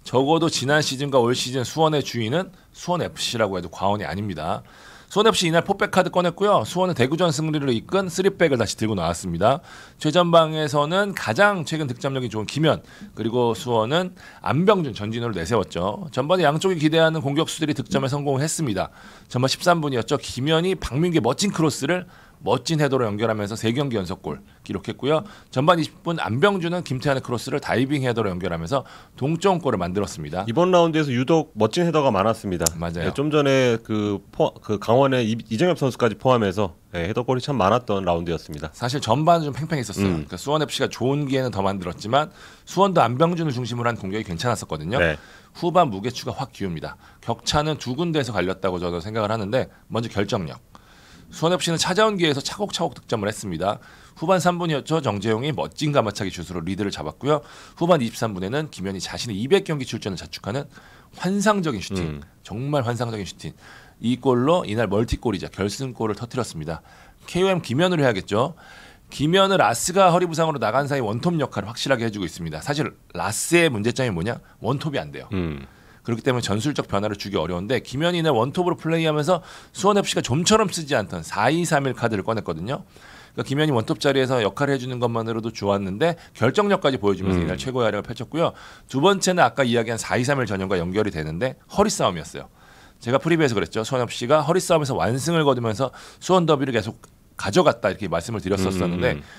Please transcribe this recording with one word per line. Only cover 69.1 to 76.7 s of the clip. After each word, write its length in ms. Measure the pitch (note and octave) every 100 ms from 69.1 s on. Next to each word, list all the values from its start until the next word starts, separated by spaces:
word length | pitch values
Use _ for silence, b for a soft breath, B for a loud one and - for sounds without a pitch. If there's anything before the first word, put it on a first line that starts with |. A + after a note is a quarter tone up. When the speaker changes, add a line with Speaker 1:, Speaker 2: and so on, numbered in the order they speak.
Speaker 1:
김현은 480 | - D3 F#3 G3 F#3
라스가 520 | A2 A#2+ - F3+ F#3
허리 160 | F3 F3+
부상으로 320 | E3 E3 C#3+
나간 300 | A2 A#2+ C#3+
사이 120 | C#3
원톱 380 | A2 A2+ F3 E3+
역할을 300 | C3 - F#2+
확실하게 380 | A#2+ C#3 C3+ A#2
해주고 180 | G2+
있습니다. 360 | E2+ - E2 D#2
사실 320 | - D3 B2 - -
라스의 540 | F2 F2 A2 - E3+ E3
문제점이 400 | A2+ G#2+ A2+ B2+
뭐냐? 300 | F2 F#2 A#2 b b
원톱이 380 | G2 C3+ D#3 C3+
안 140 | D2+
돼요. 160 | C#2+ C2
Speaker 2:
음. 340 | G2 E2+ C#2+ C#2 b b b
Speaker 1:
그렇기 200 | - A2+
때문에 200 | C3+ B2
전술적 460 | A2+ G2+ B2+